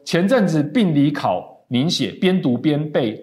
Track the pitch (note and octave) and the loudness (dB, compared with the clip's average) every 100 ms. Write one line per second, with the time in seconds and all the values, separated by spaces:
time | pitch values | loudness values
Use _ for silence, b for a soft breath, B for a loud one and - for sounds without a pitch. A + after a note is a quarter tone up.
0 | - E3+ G3 B3+ F#3 D#3 D3 B3+ F#3+ C#3+ | -4 0 2 2 2 0 0 0 2 2
1 | C#3+ C#3+ A2+ F2+ - - - B2 B2+ - | 2 0 -2 -4 -6 -20 -6 -2 0 -2
2 | G#2+ - F#3 F#3 D3+ A#2+ D3+ D3 D3+ E3 | -4 -2 0 2 0 0 0 0 -2 -2
3 | A#2 A2 | -2 -4